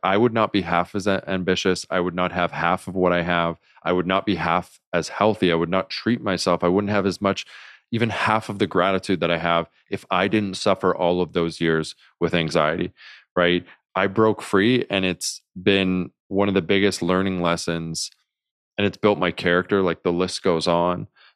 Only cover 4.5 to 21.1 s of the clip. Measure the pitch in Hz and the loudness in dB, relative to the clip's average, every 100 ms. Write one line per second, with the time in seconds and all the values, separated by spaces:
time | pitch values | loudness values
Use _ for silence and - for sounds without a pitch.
4.5 | 87 90 - _ 87 80 - 104 104 90 | -2 -2 -12 _ -4 -4 0 0 2 2
5.5 | 82 85 92 - - - - - 92 - | 2 0 -2 -4 -4 -2 -2 -2 -2 0
6.5 | 87 87 92 101 104 98 87 98 98 - | 2 2 2 0 0 0 0 -2 -2 -6
7.5 | - - - _ 113 113 104 - 110 - | -18 -20 -20 _ -2 -2 -2 0 0 -2
8.5 | 101 98 92 90 95 - 90 82 85 85 | -4 -2 2 2 0 0 0 0 0 0
9.5 | 85 82 _ _ 95 - 92 101 110 101 | 0 -2 _ _ -12 -4 -2 0 0 -2
10.5 | 92 - 95 92 - 87 90 87 87 85 | -2 -2 0 0 2 0 0 0 -2 -2
11.5 | 82 82 80 80 - _ _ 85 85 80 | -2 0 0 -2 -10 _ _ -2 0 0
12.5 | 80 76 82 90 - - - _ - 87 | 2 0 0 -6 -8 -20 -20 _ 0 2
13.5 | 90 90 - _ - 98 98 110 104 - | 2 -2 -14 _ -2 -2 2 2 2 0
14.5 | 98 104 127 - 98 92 87 - - - | 2 2 2 0 -2 -2 -2 -6 -10 -14
15.5 | 92 95 98 95 92 90 - _ 95 101 | -4 2 2 2 0 -4 -10 _ -2 2
16.5 | 95 80 98 98 - 85 92 95 92 85 | 0 2 2 2 0 0 0 0 -2 0
17.5 | 85 - 85 82 80 - - _ _ _ | -2 -2 -6 -6 -8 -10 -12 _ _ _
18.5 | _ _ - 101 - 107 101 90 - 90 | _ _ -4 -2 0 2 2 0 0 2
19.5 | 87 - 101 92 82 92 87 92 - 98 | 2 2 2 2 0 0 0 -2 -2 0
20.5 | 82 78 85 87 90 104 | 0 2 2 2 -2 -6